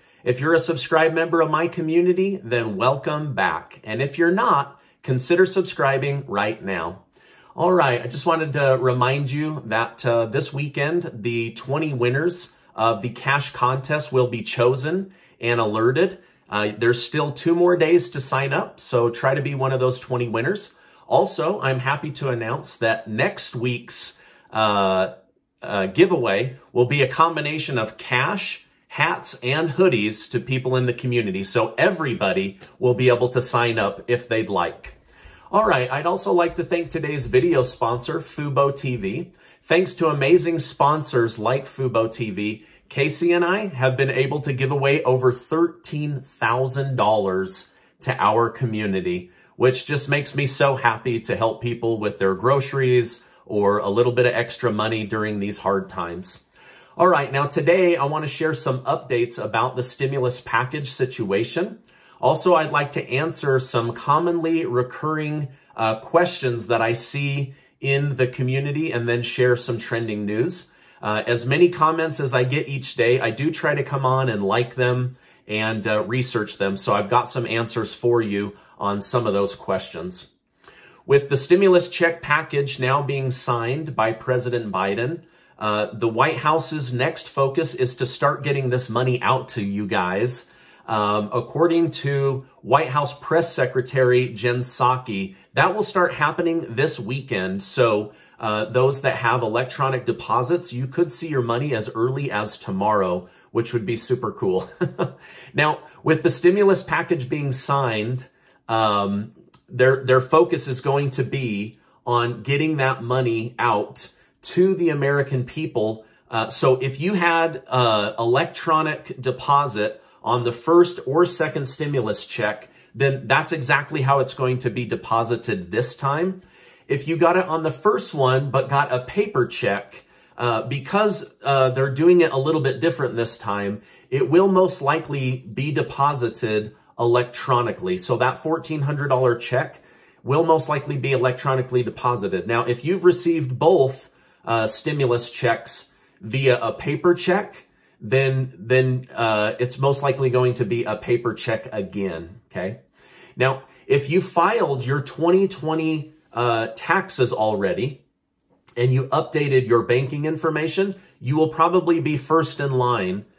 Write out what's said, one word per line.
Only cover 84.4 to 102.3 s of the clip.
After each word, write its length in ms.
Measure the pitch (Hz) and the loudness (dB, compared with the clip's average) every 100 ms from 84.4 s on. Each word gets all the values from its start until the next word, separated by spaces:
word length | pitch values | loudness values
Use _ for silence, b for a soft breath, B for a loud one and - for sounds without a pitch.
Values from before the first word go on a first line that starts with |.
| 123 120 107 | 0 -2 -2
Biden, 500 | 92 98 101 131 175 - b b b | -2 -2 0 -2 -6 -10 b b b
uh, 340 | 107 104 107 | -2 -2 -2
the 160 | 110 117 | -2 -2
White 300 | 113 147 - | 2 0 2
House's 540 | 151 160 - 156 127 | 2 0 0 -6 -4
next 360 | 123 147 - - | -2 -2 -4 -8
focus 480 | 139 135 151 156 - | 0 0 0 -2 -2
is 180 | 123 - | -4 -2
to 80 | 127 | -6
start 360 | - 143 143 | 0 -2 0
getting 280 | 143 139 131 | -2 -2 0
this 180 | 123 120 | -2 -2
money 340 | 113 127 123 | -2 0 0
out 280 | 101 131 131 | 0 0 -2
to 120 | 117 | -6
you 240 | 101 101 98 | -4 -4 -2
guys. 600 | 101 90 98 123 127 - b b b b | -2 0 0 -2 -4 -14 b b b b
Um, 420 | 107 104 107 104 | 0 2 0 0
according 560 | 123 120 143 170 170 165 | -4 -2 2 2 4 0
to 560 | - 139 139 139 131 B B | -2 -2 0 0 -2 B B
White 260 | 98 139 143 | 0 0 2
House 240 | 143 139 - | -2 -2 -6
Press 360 | - 165 165 | 0 0 0
Secretary 800 | - 127 131 123 135 127 123 123 | -2 -2 -2 -2 2 4 4 2
Jen 280 | 101 123 123 | -2 -2 -2
Psaki, 760 | 123 - 127 131 123 98 95 B B | -4 0 2 0 -2 -6 -6 B B
that 220 | 135 180 | 0 0
will 80 | 208 | 0
start 320 | 202 185 175 | -2 0 0
happening 600 | - 151 156 170 165 139 113 | 0 -2 0 0 -2 -4 -2
this 220 | 156 - | -2 -2
weekend. 640 | 107 135 127 101 92 98 | -6 -6 -4 -4 -4 -6
So, 520 | - 131 117 104 - B B B | -4 2 2 2 -2 B B B
uh, 240 | 110 107 107 | -4 -4 0
those 320 | 127 131 135 | 2 2 2
that 140 | 135 - | -2 0
have 260 | 120 127 | 0 0
electronic 640 | 113 113 131 - 135 131 - | 0 -2 -4 -2 -2 -2 -4
deposits, 640 | - - 117 127 175 - | -6 -2 -2 0 -2 -2
you 140 | 120 131 | -8 -4
could 260 | - 170 | -2 -2
see 160 | - 165 | -2 -4
your 140 | 139 | -2
money 320 | 117 120 147 | 0 0 0
as 160 | 113 95 | -2 -4
early 360 | 110 123 139 135 | -2 -2 0 -4